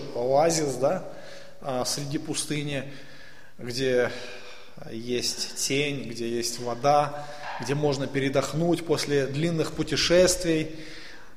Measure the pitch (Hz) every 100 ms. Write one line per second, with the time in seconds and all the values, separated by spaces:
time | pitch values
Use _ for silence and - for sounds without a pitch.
0 | - 120 123 135 165 165 147 123 139 185
1 | - - - - - - 143 127 123 -
2 | 143 151 156 147 - 147 147 143 - -
3 | - - - - - - 120 120 131 123
4 | 120 - - - - - - - - 113
5 | 120 123 117 - - - - 135 147 143
6 | 113 117 117 120 117 - 120 117 143 147
7 | 143 - - - - - 117 143 147 135
8 | 131 135 135 139 131 151 170 160 - 143
9 | - 143 135 139 165 165 151 - 156 139
10 | - 175 180 180 170 160 156 - - -
11 | - - -